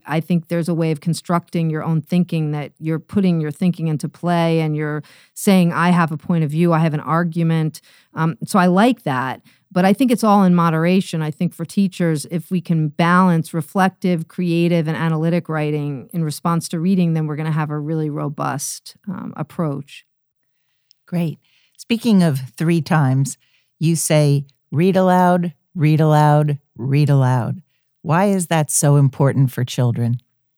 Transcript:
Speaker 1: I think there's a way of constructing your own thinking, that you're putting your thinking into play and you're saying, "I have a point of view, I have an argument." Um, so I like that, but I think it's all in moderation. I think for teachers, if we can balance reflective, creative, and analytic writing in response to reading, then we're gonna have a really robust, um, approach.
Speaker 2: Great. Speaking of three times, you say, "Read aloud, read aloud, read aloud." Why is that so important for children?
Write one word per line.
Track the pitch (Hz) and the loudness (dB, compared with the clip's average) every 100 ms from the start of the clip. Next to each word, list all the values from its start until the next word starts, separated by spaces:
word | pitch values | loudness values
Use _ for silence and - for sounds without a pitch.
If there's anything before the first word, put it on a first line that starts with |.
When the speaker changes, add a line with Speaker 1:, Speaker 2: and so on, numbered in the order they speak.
| - | -4
Speaker 1:
I | 156 | -6
think | 160 175 - | -2 -4 -2
there's | 170 165 | -6 -4
a | |
way | 165 160 | -2 -2
of | 151 | -2
constructing | - 156 - 170 170 175 160 | -4 -6 -2 -4 -2 -4 -4
your | 156 | -4
own | 160 160 | -2 -4
thinking, | - 180 175 165 156 | -2 -2 0 -2 -4
that | 151 139 - | -4 -8 -10
you're | 160 160 | -6 -6
putting | - 208 185 165 | -4 -2 0 0
your | 151 | -2
thinking | 151 185 165 160 | -2 -2 0 -4
into | 151 156 | -4 -6
play | - 175 170 165 165 | -8 -2 0 2 0
and | 160 151 | 0 -2
you're | 151 151 - - _ | -4 -6 -10 -20 _
saying, | - - 190 170 | -4 2 4 4
"I | 143 175 | 2 2
have | 175 160 | 2 2
a | 156 | -2
point | - 170 | -2 -2
of | 156 | 0
view, | 151 175 | 0 2
I | 160 | 2
have | 165 | 0
an | 147 | -2
argument." | - 165 175 165 165 160 156 - _ _ _ | -2 -2 -2 -2 0 0 -2 -6 _ _ _
Um, | - 165 - - | -4 -4 -4 -2
so | 202 | 2
I | 180 | 2
like | 180 233 247 | 4 2 0
that, | - 131 131 120 _ _ _ | -4 -4 -6 -10 _ _ _
but | 180 | 0
I | 190 | 2
think | 202 262 | 2 2
it's | 220 | 2
all | 220 202 185 | 2 4 4
in | 175 | 4
moderation. | 170 160 165 190 185 165 | 2 0 2 0 0 -4
I | 156 | -6
think | 151 175 | -4 -6
for | - 165 | -6 -8
teachers, | - 196 - 175 156 - | -2 -2 0 -2 -2 -4
if | 170 - | -8 -4
we | 185 | -6
can | - 165 156 | -2 -2 -2
balance | - 170 180 185 165 160 | 0 2 4 4 2 -2
reflective, | 170 151 196 185 - 190 175 165 | -8 -6 0 0 0 -4 -4 -6
creative, | - 180 170 170 170 156 | -6 -2 0 2 0 -2
and | 156 | -2
analytic | 165 160 160 175 175 | -2 -2 0 -2 -2
writing | 156 151 151 143 139 - | -4 -4 -4 -4 -8 -8
in | 175 | -6
response | 156 147 175 170 - | -6 -4 -2 -2 -4
to | 170 | -4
reading, | 175 196 170 160 | 0 0 0 0
then | 156 | -4
we're | 151 | -4
gonna | 156 | -4
have | 156 151 | -4 -4
a | 151 | -6
really | 147 160 151 | -4 -4 -4
robust, | 147 147 143 139 135 - - - - - | -4 -8 -6 -6 -6 -8 -12 -18 -18 -14
um, | - - - | -12 -12 -12
approach. | 156 - 160 143 143 - _ _ _ _ _ _ _ _ _ _ _ | -12 -6 -6 -6 -12 -20 _ _ _ _ _ _ _ _ _ _ _
Speaker 2:
Great. | 175 170 143 _ _ _ _ | -4 -4 -6 _ _ _ _
Speaking | - 233 240 196 | -6 -2 2 4
of | 170 135 131 - | 4 2 -6 -4
three | 165 170 | 0 0
times, | - 156 135 131 139 - _ _ _ _ | 2 2 2 2 -2 -6 _ _ _ _
you | 156 165 | -2 0
say, | - 151 147 143 139 _ _ | 2 2 4 2 -2 _ _
"Read | 135 180 190 | 0 2 4
aloud, | 185 185 180 180 175 - _ 185 | 4 4 4 2 0 -8 _ -2
read | 151 156 | 2 2
aloud, | 156 151 151 147 151 143 - - | 4 6 6 6 2 -4 -10 -10
read | 123 139 143 | -2 0 2
aloud." | 139 127 127 110 - - _ _ _ | 4 2 0 -2 -8 -12 _ _ _
Why | - 160 202 | -2 0 2
is | 196 170 | 0 0
that | 165 147 | -2 0
so | - 147 143 | 0 2 4
important | 139 - 139 127 135 | 2 2 0 2 0
for | - 123 | -2 -6
children? | - 123 117 117 120 - _ _ | -2 -2 0 -2 -4 -8 _ _